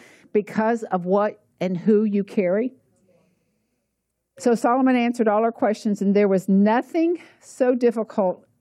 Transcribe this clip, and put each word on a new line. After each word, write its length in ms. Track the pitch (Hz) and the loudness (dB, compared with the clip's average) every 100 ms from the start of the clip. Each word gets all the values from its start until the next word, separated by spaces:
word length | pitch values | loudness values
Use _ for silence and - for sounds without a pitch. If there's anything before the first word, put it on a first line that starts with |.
| - _ _ | -20 _ _
because 520 | 214 202 - 220 233 | -4 -2 -2 -2 -2
of 220 | 226 185 180 | -4 -6 0
what 380 | 196 208 - _ - | 0 0 -4 _ -8
and 160 | 185 180 | -6 -2
who 280 | 175 208 | 2 2
you 200 | 220 202 | 2 -2
carry? 500 | 196 - 180 196 247 - _ _ _ _ _ _ _ _ _ _ _ _ _ _ _ - | -2 -2 -2 -2 -4 -8 _ _ _ _ _ _ _ _ _ _ _ _ _ _ _ -6
So 160 | 247 | -2
Solomon 420 | 233 - 254 262 247 | 0 0 2 2 2
answered 320 | 240 240 220 | 0 -2 0
all 140 | 208 | 0
her 100 | 226 | 0
questions, 520 | 226 233 214 226 202 | 0 -2 -2 -4 -2
and 120 | 196 202 | 0 2
there 120 | 208 | 2
was 200 | 190 185 | 0 0
nothing 720 | 190 202 233 - 339 330 349 - _ | 2 2 2 -2 -2 -2 -2 -8 _
so 340 | - - 254 | -14 -2 0
difficult, 720 | 254 240 233 220 - 190 180 _ _ | 2 0 0 -4 -2 -2 -2 _ _